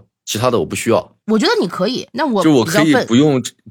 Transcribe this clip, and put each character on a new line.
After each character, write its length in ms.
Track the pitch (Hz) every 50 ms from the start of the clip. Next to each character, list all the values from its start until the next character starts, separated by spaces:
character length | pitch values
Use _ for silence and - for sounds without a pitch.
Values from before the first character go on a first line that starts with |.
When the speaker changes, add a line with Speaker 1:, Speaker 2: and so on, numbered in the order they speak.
| - _ _ _ _
Speaker 1:
其 140 | - - 110
他 120 | 120 127
的 100 | 120 101
我 60 | -
不 100 | - 101 -
需 120 | - 117
要。 240 | 110 92 - - _ _ _
Speaker 2:
我 120 | - 220 214
觉 80 | 240
得 60 | 392 480 427
你 80 | 214 170
可 220 | - - 185 214
以， 180 | 262 - - - -
那 120 | 247 320
我 160 | 285 226 190
Speaker 1:
就 120 | 165 160 147
我 100 | 123 110
可 180 | 165 160 - 151
以 100 | 156 143 123 -
不 100 | - 113
用， 260 | 127 147 156 139 127
Speaker 2:
比 80 | - -
较 60 | -
笨。 80 | _ _ 110